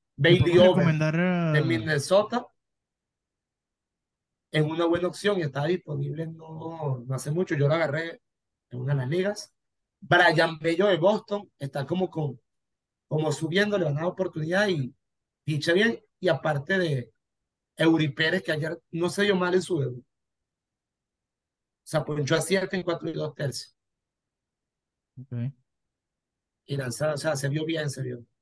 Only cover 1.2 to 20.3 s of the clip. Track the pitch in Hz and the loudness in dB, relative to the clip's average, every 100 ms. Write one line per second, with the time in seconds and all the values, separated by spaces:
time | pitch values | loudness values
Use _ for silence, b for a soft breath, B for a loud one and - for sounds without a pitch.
1.2 | 180 175 165 151 156 165 160 147 - 196 | 2 2 2 2 2 0 0 -2 2 2
2.2 | 214 240 - _ _ _ _ _ _ _ | 2 -2 -6 _ _ _ _ _ _ _
3.2 | _ _ _ _ _ _ _ _ _ _ | _ _ _ _ _ _ _ _ _ _
4.2 | _ _ _ 156 151 160 170 170 180 - | _ _ _ -2 0 0 0 0 -2 -2
5.2 | 202 190 147 143 156 180 175 143 143 151 | -2 -2 -2 -2 -2 -2 -4 -6 -6 -6
6.2 | 160 165 160 160 165 165 147 127 127 131 | -10 -12 -16 -12 -12 -8 -6 -6 -6 -6
7.2 | 147 165 185 147 143 165 151 156 165 - | -4 -2 -2 0 2 2 0 -2 -6 -12
8.2 | _ _ _ _ _ 123 131 143 127 175 | _ _ _ _ _ -8 -2 -2 0 -2
9.2 | 190 208 - _ _ _ _ _ - 175 | -2 -4 -10 _ _ _ _ _ 2 6
10.2 | 170 160 165 156 165 165 202 170 185 208 | 6 4 2 0 -2 2 2 4 4 2
11.2 | - 202 196 - 139 143 131 180 180 160 | -2 -8 -8 -12 -8 -6 -4 -2 -2 -2
12.2 | 143 123 _ _ _ _ _ _ _ 151 | -6 -6 _ _ _ _ _ _ _ -2
13.2 | 156 139 160 185 208 202 156 143 175 185 | -2 -2 0 0 2 0 0 -2 -4 -4
14.2 | 175 165 156 185 208 160 120 - _ _ | -6 -4 -2 0 0 0 -4 -10 _ _
15.2 | _ _ - 151 170 180 226 - _ _ | _ _ -6 -2 2 4 4 0 _ _
16.2 | 180 147 160 143 139 190 170 131 - _ | 0 0 0 -2 -2 0 0 -2 -6 _
17.2 | _ _ _ _ _ - 165 160 151 - | _ _ _ _ _ 0 2 4 2 0
18.2 | 160 180 175 151 160 170 _ 165 175 196 | -2 -2 -2 -4 -4 -8 _ -4 -2 0
19.2 | 202 185 180 185 185 165 127 127 - _ | 2 2 2 0 0 -2 -2 -8 -16 _
20.2 | _ | _